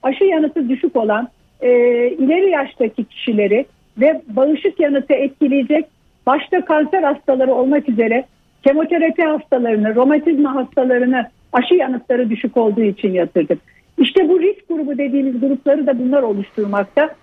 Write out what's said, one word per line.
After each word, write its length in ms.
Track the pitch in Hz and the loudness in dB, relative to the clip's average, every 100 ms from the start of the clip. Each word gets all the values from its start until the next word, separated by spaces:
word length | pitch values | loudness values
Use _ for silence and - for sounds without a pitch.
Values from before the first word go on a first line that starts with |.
Aşı 200 | 262 269 | -4 0
yanıtı 460 | 392 330 302 - 254 | 0 2 -2 -2 -4
düşük 260 | 262 330 254 | -2 -2 -2
olan, 340 | 214 214 240 _ _ _ | -2 -2 -4 _ _ _
e, 80 | 247 247 240 240 240 | 0 2 2 2 -2
ileri 400 | 311 269 330 392 | 0 0 2 2
yaştaki 540 | 320 277 - 226 - | 0 -4 -4 -4 -4
kişileri 640 | 220 - - 214 202 208 269 _ _ - | -10 -8 -4 -2 0 0 -2 _ _ 0
ve 240 | 269 311 - | 0 0 -6
bağışık 520 | 214 269 302 403 - | -2 0 0 -2 -2
yanıtı 340 | 302 277 269 | -2 -2 0
etkileyecek 720 | 285 269 - 294 277 262 302 311 _ _ _ - | 0 0 -2 0 0 0 -2 -2 _ _ _ -2
başta 400 | 285 - 370 359 | -2 0 -4 0
kanser 380 | 311 302 381 | 0 0 0
hastaları 500 | 311 294 - 262 262 | 0 -2 -2 0 2
olmak 360 | 254 269 285 277 | 0 2 0 0
üzere 360 | 220 226 226 269 _ _ _ | -2 0 0 -4 _ _ _
kemoterapi 600 | - 285 320 339 320 320 | 0 2 0 0 0 0
hastalarını, 720 | 320 302 - 262 233 214 214 220 | -2 -2 -2 -2 0 0 0 2
romatizma 600 | 262 294 302 294 294 269 | 2 2 2 0 0 0
hastalarını 680 | 254 - 254 247 247 254 240 _ _ | -4 -2 0 2 2 0 -4 _ _
aşı 220 | 247 254 359 | -2 2 2
yanıtları 540 | 262 254 - 247 247 | 2 -4 -2 -2 0
düşük 280 | 220 233 240 | -2 -2 0
olduğu 260 | 226 208 | 0 2
için 300 | 220 196 208 | 0 0 -2
yatırdık. 460 | 185 170 - 151 170 _ _ _ - | -2 -2 -2 -2 -2 _ _ _ 0
İşte 320 | 277 - 320 | 2 2 2
bu 100 | 359 | 2
risk 280 | 349 403 _ | 2 -2 _
grubu 280 | 330 285 262 | -6 -4 -4
dediğimiz 420 | 285 277 269 247 | -2 -2 -2 -2
grupları 480 | 269 269 - 285 294 | -2 -2 0 0 0
da 120 | 254 | -2
bunlar 240 | 247 277 | 0 0
oluşturmakta. 880 | 247 202 202 - 208 202 196 - 311 - | 0 -4 -6 -6 -4 -2 -2 -2 -2 -4